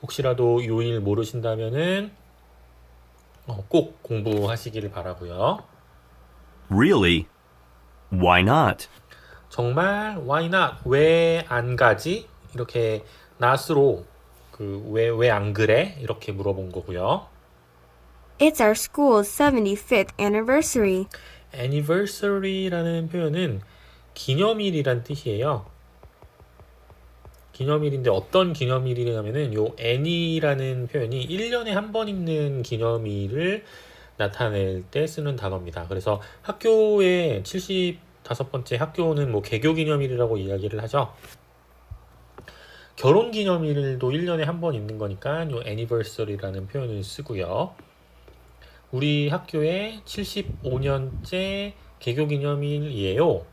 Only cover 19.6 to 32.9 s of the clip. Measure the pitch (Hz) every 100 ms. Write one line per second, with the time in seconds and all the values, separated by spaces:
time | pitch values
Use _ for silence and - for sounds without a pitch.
19.6 | 202 202 - 233 190 - 202 208 226 269
20.6 | 320 254 202 185 196 - - - - 135
21.6 | 123 147 147 175 202 - 202 196 190 190
22.6 | 190 175 165 165 160 175 160 156 180 101
23.6 | - - - - _ - - 135 202 220
24.6 | 202 160 135 123 117 143 - 104 135 127
25.6 | - - - _ - _ - _ - _
26.6 | - - - - - - - - - -
27.6 | 131 151 151 139 123 110 - 185 180 156
28.6 | 123 131 127 123 120 113 104 131 143 107
29.6 | 107 - 117 123 151 170 165 160 151 139
30.6 | 135 127 123 147 117 131 127 180 226 240
31.6 | 226 196 214 214 214 196 170 156 147 135
32.6 | 120 113 117